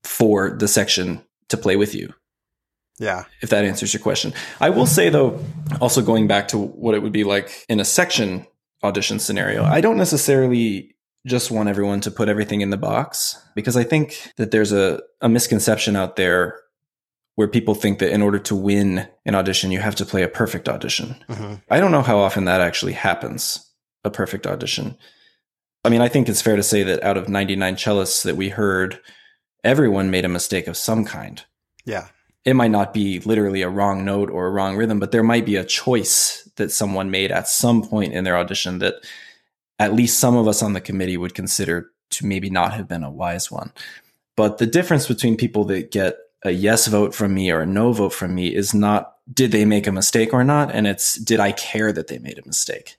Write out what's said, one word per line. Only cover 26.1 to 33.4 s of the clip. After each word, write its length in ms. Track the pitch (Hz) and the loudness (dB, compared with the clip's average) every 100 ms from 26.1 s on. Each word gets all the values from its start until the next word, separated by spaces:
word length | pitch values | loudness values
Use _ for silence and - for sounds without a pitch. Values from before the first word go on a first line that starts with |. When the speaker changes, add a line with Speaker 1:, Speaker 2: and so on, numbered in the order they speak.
| 139 117 | 2 0
Speaker 1:
it's 140 | 101 | 0
fair 140 | 113 104 | 2 2
to 80 | |
say 180 | 101 104 | 2 2
that 220 | 95 87 | 2 0
out 140 | 101 95 | 0 -2
of 120 | 90 | -2
ninety-nine 460 | 98 98 98 95 90 | -2 -2 -2 -2 -2
cellists 480 | - 101 92 - | 0 0 0 -2
that 140 | 95 78 | -2 -2
we 120 | 95 | -4
heard, 500 | 98 104 92 95 - - - _ _ _ _ | -2 0 0 -2 -6 -18 -20 _ _ _ _
everyone 460 | 110 139 131 95 95 | 2 4 4 2 0
made 160 | 92 90 | 0 0
a 40 | |
mistake 380 | 90 - 95 85 | -2 -2 -4 -4
of 100 | 85 | -6
some 280 | - 113 107 | -2 -2 -2
kind. 380 | - - - - _ _ _ - | -8 -14 -18 -20 _ _ _ -10
Speaker 2:
Yeah. 220 | 101 87 _ _ _ - | -8 -10 _ _ _ 2
Speaker 1:
It 100 | 131 | 4
might 160 | 117 | 4
not 220 | 104 101 | 2 0
be 260 | 107 98 90 | 0 -2 -2
literally 420 | 107 110 | 0 2